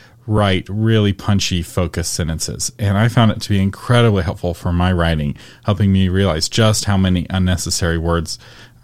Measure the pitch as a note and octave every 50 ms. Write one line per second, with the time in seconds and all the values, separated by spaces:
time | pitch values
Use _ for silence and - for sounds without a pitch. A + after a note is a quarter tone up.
0 | - - - _ - A2 G#2+ G#2+ G#2 G2 F#2+ F2 - - G2 G#2+ A2 A2+ A2+ G#2+
1 | G#2 G2+ G2 - - - G2+ F#2+ - - F#2 F2 E2+ - - F#2+ F2 E2 - F2
2 | E2 - - - E2+ D#2 E2 - - - - - - - - - - G2 G2 G2+
3 | A#2 A#2 - B2 A2+ G#2+ - G#2 - - G#2 G2 F#2+ G2+ - - - - B2 A#2+
4 | A#2 A2+ G2+ F#2+ D#2+ - - - - F2 E2 - - F2+ F2 F2 F2 F#2 F#2 E2+
5 | E2 E2 E2 D#2 D2 C#2+ - - - - - - - - G2+ E2+ G#2 G2 F#2+ F#2+
6 | F#2+ F2+ F#2 G2 G2 F#2 D#2 D#2+ - - - - A2 A2 G2+ - - G2+ G2+ G2
7 | F#2+ F#2 F#2 F2+ - - - F#2+ F#2 F2+ F2+ E2+ - E2 - - F#2+ E2+ E2 E2
8 | D#2+ E2+ E2+ E2+ E2 - - - - - - - - - - -